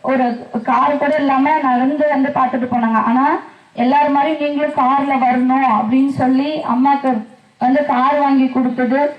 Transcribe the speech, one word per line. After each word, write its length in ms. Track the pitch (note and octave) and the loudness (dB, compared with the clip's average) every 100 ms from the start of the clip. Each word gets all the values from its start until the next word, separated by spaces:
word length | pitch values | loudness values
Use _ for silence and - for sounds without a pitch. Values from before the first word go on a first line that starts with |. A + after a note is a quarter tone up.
| B3+ | -2
ஒரு 140 | C4 B3 A3 - A3+ | -2 -2 -4 -8 -6
கார் 360 | C4 C4 C#4+ C#4+ | -2 0 0 0
கூட 140 | C#4+ D4+ | -2 0
இல்லாம 360 | C#4 C4 C#4+ D#4 | 0 0 2 0
நடந்து 440 | C4+ B3 C4 D4+ D4+ | 0 0 0 0 0
வந்து 140 | C4+ C4+ - | 0 0 0
பார்த்துட்டு 280 | B3+ C4 B3 | 0 -2 -2
போனாங்க. 260 | B3 A3+ A3 A3 | -2 0 0 2
ஆனா 140 | B3+ C#4+ F#4 - - _ - | 2 2 -2 -6 -20 _ -4
எல்லார் 280 | B3 C#4+ D4 | 0 2 2
மாதிரியும் 320 | C#4 D4+ D4+ | 2 0 -2
நீங்களும் 340 | D4 C#4+ D4 C#4+ | -2 -2 -2 0
கார்ல 320 | B3+ C#4 C#4 C4 B3 | 0 0 0 0 0
வரணும் 420 | B3 B3+ C4 C4 G#3+ | 2 2 2 2 0
அப்படின்னு 340 | A3 C4 C#4 C4+ | 0 2 0 0
சொல்லி 280 | B3+ C4 D4 D4+ - | 0 0 0 -4 -4
அம்மாக்கு 380 | A#3+ C4+ C#4+ C4+ A3+ - - _ _ | 0 2 2 0 -2 -6 -20 _ _
வந்து 200 | B3 C#4 C#4+ | 0 0 0
கார் 320 | B3 C4+ D4 | 0 2 2
வாங்கி 260 | C#4 C4+ C4 | 2 2 2
கொடுத்தது 500 | B3+ B3 A#3+ B3 C4+ D4 | 0 -2 -2 0 0 -2